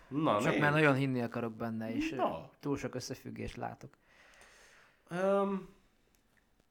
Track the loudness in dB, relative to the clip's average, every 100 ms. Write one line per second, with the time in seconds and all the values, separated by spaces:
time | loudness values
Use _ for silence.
0 | -6 0 4 4 4 4 4 6 6 6
1 | 2 0 -2 -2 -4 -4 -6 -4 -4 -2
2 | -2 -2 -2 -2 -10 -10 -4 -4 -4 -6
3 | -8 -10 -12 -10 -10 -8 -10 -10 -16 _
4 | _ _ -20 -20 -20 -20 -20 -20 -20 _
5 | -10 -2 2 4 2 -2 -6 -18 _ _
6 | _ _ _ _ _ _ _